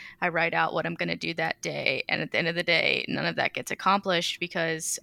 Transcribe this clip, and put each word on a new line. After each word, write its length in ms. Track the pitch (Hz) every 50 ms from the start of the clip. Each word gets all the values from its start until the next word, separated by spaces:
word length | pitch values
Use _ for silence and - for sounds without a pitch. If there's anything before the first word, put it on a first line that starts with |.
| - - - -
I 80 | 180 175
write 240 | 160 165 165 165 165
out 200 | 165 165 156 -
what 120 | 160 156
I'm 100 | 165 170
gonna 220 | - 175 170 170
do 160 | 175 - 165 170
that 280 | 160 160 160 - _
day, 420 | - 165 143 147 139 - 131 - -
and 140 | - - 175
at 100 | 180 -
the 60 | -
end 100 | - 165
of 80 | 165 170
the 80 | 175 170
day, 400 | 170 170 160 - - - - - -
none 160 | - 139 156
of 100 | 170 165
that 180 | - 135 - -
gets 180 | 135 127 -
accomplished 680 | 151 - - 185 196 202 - 196 180 170 175 - - -
because 580 | 175 175 - 175 165 165 160 160 - - - -